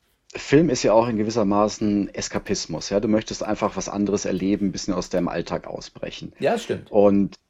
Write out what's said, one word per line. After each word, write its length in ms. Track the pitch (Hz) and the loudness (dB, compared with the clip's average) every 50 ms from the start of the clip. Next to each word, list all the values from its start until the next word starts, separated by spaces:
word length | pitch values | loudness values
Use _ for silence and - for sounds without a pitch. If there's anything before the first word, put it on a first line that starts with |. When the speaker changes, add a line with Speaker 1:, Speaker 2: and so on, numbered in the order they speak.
| _ _ _ _ _ _ - | _ _ _ _ _ _ -16
Speaker 1:
Film 360 | - - - 139 147 170 160 | -12 0 4 4 6 6 4
ist 120 | 123 - | 2 0
ja 100 | - 120 | 2 4
auch 160 | 101 113 117 123 | 4 4 4 4
in 80 | 113 | 2
gewisser 280 | 104 107 110 110 120 104 | -2 -2 0 0 0 2
Maßen 720 | 98 101 101 107 104 - - 110 104 104 101 98 90 - | 2 4 4 2 2 0 -2 -2 0 2 0 0 -2 -4
Eskapismus, 760 | - 98 - - 101 - - 101 - - - 85 76 - - | -8 -6 -4 -6 -6 -4 -4 -4 -4 -4 -6 -8 -8 -4 -2
ja. 100 | 98 101 | 0 0
Du 80 | 110 110 | 2 2
möchtest 340 | 104 95 90 - 98 - | 2 2 0 -2 -8 -6
einfach 340 | - 107 107 - 113 98 - | -4 -4 -4 -2 -2 -2 -2
was 120 | 98 92 - | -4 -6 -4
anderes 360 | - 101 101 98 98 98 - | -2 0 0 0 0 0 0
erleben, 420 | 98 98 90 92 98 104 98 101 | -2 -2 -2 0 0 0 0 0
ein 60 | 95 | -2
bisschen 220 | 87 98 - - 92 | -2 -4 -4 -4 -4
aus 140 | 90 90 - | -4 -4 -2
deinem 200 | - 90 87 - | -2 -2 -2 -2
Alltag 380 | - 87 85 - 87 80 - | -2 -4 -6 -4 -6 -8 -8
ausbrechen. 680 | - - - - - - - - - - - - - - - | -8 -12 -12 -14 -14 -16 -12 -12 -12 -12 -12 -14 -14 -8 -2
Speaker 2:
Ja, 140 | - 143 | -2 0
das 100 | 226 220 | 0 -2
stimmt. 280 | - - 117 98 - - | -2 -6 -8 -8 -6 0
Speaker 1:
Und 460 | - 107 101 104 101 98 98 90 - - _ | 4 6 6 6 6 4 2 0 -4 -10 _